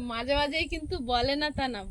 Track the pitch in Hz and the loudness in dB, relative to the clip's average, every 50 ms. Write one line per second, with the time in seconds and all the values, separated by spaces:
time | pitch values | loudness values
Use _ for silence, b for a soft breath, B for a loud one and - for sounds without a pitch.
0 | 247 240 226 226 240 254 277 285 294 285 294 320 339 - 349 320 302 - 370 349 | -6 -4 -4 -4 0 2 2 2 2 2 2 0 -2 0 -2 -6 -4 -4 -4 -4
1 | 247 226 247 240 240 269 277 294 302 302 277 - 269 254 233 202 190 - | 0 2 2 2 4 4 2 2 0 0 0 0 -2 0 -2 -4 -6 -4